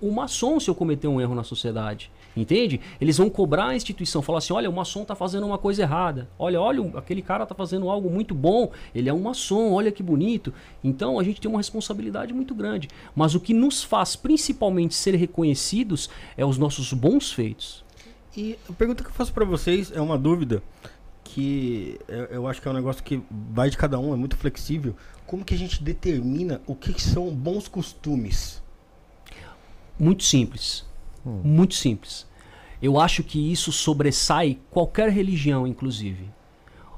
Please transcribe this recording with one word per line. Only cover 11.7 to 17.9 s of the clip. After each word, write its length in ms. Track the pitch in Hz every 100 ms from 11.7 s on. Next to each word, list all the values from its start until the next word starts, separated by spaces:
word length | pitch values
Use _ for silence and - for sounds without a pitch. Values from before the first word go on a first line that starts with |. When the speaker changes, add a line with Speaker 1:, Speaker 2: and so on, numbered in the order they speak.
| 220 - 202 214 202 233
Speaker 1:
muito 220 | 247 262
grande. 320 | 220 208 208 139 - -
Mas 200 | - 156
o 40 | 175
que 140 | -
nos 300 | 226 277 -
faz 320 | - - 277
principalmente 800 | - 254 302 - - 208 180 170
ser 180 | - 196
reconhecidos 920 | 185 175 - 160 139 - 208 226 165 - - -
é 80 | -
os 140 | 139 131
nossos 340 | 147 139 127
bons 400 | 127 135 277 -
feitos. 520 | - 110 - - - -